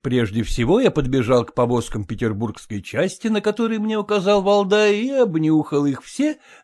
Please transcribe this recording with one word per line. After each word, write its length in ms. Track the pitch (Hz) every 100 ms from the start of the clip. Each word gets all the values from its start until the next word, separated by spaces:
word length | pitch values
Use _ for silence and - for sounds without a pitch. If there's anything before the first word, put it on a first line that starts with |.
Прежде 440 | 135 123 113 110
всего 360 | 107 - 117 202
я 100 | 247
подбежал 540 | - 127 131 113 127
к 100 | 117
повозкам 500 | - 123 120 110 113
петербургской 800 | 101 107 117 101 113 101 - 107
части, 440 | - 117 185 - 226
на 120 | 214
которые 400 | 208 208 226 220
мне 180 | 214 214
указал 440 | 208 208 185 208
Валдай, 540 | 190 202 196 208 208 208
и 140 | 247
обнюхал 760 | 269 226 160 156 156 151 147 143
их 180 | 131
все, 340 | - - 294 302 - -